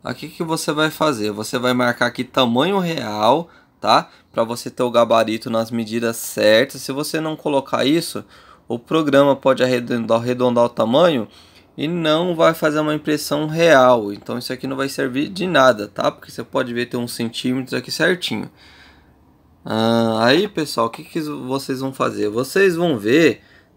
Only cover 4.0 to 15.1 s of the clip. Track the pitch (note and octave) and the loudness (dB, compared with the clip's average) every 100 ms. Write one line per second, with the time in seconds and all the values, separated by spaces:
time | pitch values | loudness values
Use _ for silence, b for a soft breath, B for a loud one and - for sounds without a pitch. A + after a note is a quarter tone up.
4 | E3+ b _ - A2+ A#2 - - B2+ A#2 | 0 b _ -4 -4 -4 -10 -4 0 2
5 | A2+ A2+ G#2+ A2 A#2+ A2+ A2+ A#2 G#2+ A2+ | 4 4 2 -2 -2 -4 -2 -6 -4 -4
6 | A2+ A#2 - - G#2+ A2 C#3 C3+ - C3+ | -4 -6 -8 0 4 4 2 -6 -8 -8
7 | D3 E3 D#3+ - D3+ C#3 C3+ A#2+ B2+ E3 | -6 -6 -6 -6 -2 -2 -2 -2 0 0
8 | E3 G#2 - B B B _ A#2 - D#3+ | -2 -10 -12 B B B _ -10 -2 -2
9 | D3+ C3+ C#3+ C3+ C3+ A#2+ B2+ B2 A#2+ B2 | 2 4 4 2 2 2 2 0 -2 -4
10 | A2 A2+ A#2+ B2 B2 A#2+ A#2+ - A2+ C3+ | 0 0 0 0 2 4 2 0 2 4
11 | F3+ C#3 G#2 b b b b - D3 F3 | 4 2 -6 b b b b -8 -6 -2
12 | D#3 D#3 F3+ E3 E3 E3 D#3+ D3+ D3+ D3+ | 0 0 0 2 2 2 -2 0 -2 -2
13 | D#3 D3+ - D3 D#3 D#3+ E3+ C3+ B2+ A#2+ | -2 -4 -2 -4 -2 2 6 6 6 4
14 | G2+ G#2 - A#2 A#2+ C3 C3 C3+ C3+ C#3 | 0 -8 -8 -8 -8 -8 -8 -4 -6 -4
15 | C#3 | -4